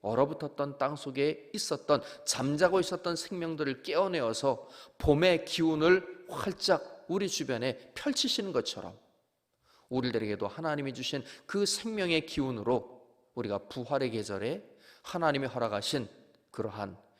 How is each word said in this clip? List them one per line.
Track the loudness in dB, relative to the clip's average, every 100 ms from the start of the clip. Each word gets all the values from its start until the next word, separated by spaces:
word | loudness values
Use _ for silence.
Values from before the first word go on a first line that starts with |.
얼어붙었던 | 0 2 2 2 -8 -4 -6 0
땅속에 | -2 -2 -6 0 0 0 -8
있었던, | -6 -2 -4 4 2 2 -10 -4
잠자고 | 0 0 4 6 6
있었던 | 2 -2 -2 -4
생명들을 | -4 -6 -6 -2 -2 -2
깨어내어서 | -2 2 2 2 0 2 0 0 -6 -20 -20 _
봄의 | 4 6 8 4 2
기운을 | 2 2 4 6 4 2 -16 -12
활짝 | -6 -4 -2 4 2 2 -16 -4
우리 | -2 0
주변에 | -2 -2 0 0 -4 -10
펼치시는 | -6 -2 0 0 0 0
것처럼 | 0 0 -6 -10 -14 _ _ _ _ _ _ _ _ _
우리들에게도 | -2 0 0 -2 -2 -4
하나님이 | -4 -4 -2 -4
주신 | -4 -4 -6 -8 -18 -6
그 | -2 0
생명의 | -2 -4 -2 2 2 0
기운으로 | -2 -2 0 2 2 0 -18 -20 _ _ -6
우리가 | -2 -2 -4
부활의 | -10 -2 0 0
계절에 | -2 -4 -4 -4 -4 -10 -20 -20 -20
하나님이 | -10 0 2 2 -2
허락하신 | -2 -2 0 0 -2 -4 -12 -20 _ _
그러한 | -8 -8 -6 -8 -10 _